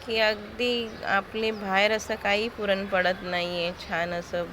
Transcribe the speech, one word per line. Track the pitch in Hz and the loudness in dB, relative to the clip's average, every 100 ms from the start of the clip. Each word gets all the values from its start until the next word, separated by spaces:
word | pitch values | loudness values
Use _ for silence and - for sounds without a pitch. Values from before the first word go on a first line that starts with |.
| - | -2
की | 220 | 2
अगदी | 214 214 208 - 247 240 226 214 | 4 2 -4 -2 0 0 -2 -6
आपली | - 196 196 220 220 | 0 0 0 -2 -2
बाहेर | 214 202 190 208 | -2 0 4 4
असं | 214 - | 4 -2
काही | 214 202 202 226 | -2 2 2 0
पुरण | 233 208 196 196 | -2 0 0 2
पडत | 190 180 185 | 2 2 2
नाही | 180 175 175 175 | -2 -2 -2 -2
आहे. | 170 180 - | -2 -4 -4
छान | 170 175 | -2 -2
असं | 175 175 175 170 | -4 -4 -4 -4